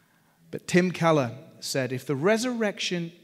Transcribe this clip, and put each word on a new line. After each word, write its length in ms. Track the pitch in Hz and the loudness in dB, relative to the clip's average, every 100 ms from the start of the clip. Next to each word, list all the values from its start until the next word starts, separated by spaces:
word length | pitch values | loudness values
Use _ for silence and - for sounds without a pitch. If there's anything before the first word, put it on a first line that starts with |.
| _ _ _ _ _ | _ _ _ _ _
But 160 | - - | -12 0
Tim 240 | 180 180 | 2 2
Keller 460 | 160 165 156 120 123 - - | 2 4 4 2 -6 -16 -14
said, 320 | - 139 127 | -6 -2 -2
"If 140 | 127 - | -4 -4
the 100 | 135 | 0
resurrection 960 | 175 220 254 240 208 - - 175 170 - | 2 2 0 -2 -2 -2 -4 -4 -4 -10